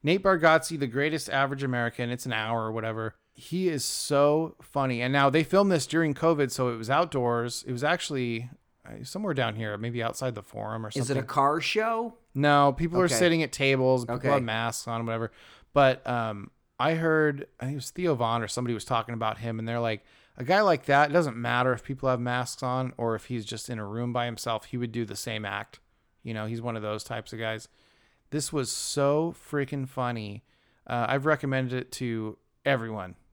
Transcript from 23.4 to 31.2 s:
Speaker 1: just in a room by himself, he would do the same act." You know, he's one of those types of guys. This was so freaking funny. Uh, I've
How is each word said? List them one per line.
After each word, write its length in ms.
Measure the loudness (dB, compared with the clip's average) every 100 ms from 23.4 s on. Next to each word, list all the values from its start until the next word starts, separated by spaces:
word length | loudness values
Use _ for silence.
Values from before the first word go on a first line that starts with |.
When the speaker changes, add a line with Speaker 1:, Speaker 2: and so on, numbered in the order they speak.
| -6
Speaker 1:
just 240 | -10 -8
in 80 | -8
a 60 | -6
room 260 | -4 -2
by 120 | -2 -2
himself, 400 | -4 -4 -4 -4
he 120 | -6
would 140 | -4
do 120 | -4 -4
the 100 | -6
same 280 | -8 -6 -6
act." 340 | -6 -8 -16 _ _ _ _
You 100 | -10
know, 120 | -6 -6
he's 140 | -6
one 140 | -6 -6
of 40 |
those 220 | -6 -6
types 300 | -6 -10 -10
of 60 | -8
guys. 280 | -6 -6 -10 _ _ _ _ _ _
This 200 | -6 -4
was 180 | -4 -4
so 640 | -6 -6 0 2 2 0 -6 -6
freaking 380 | -4 -4 -4 -6
funny. 560 | -4 -4 -4 -8 -12 _ _ _ _ -6
Uh, 180 | -4 0
I've 160 | 0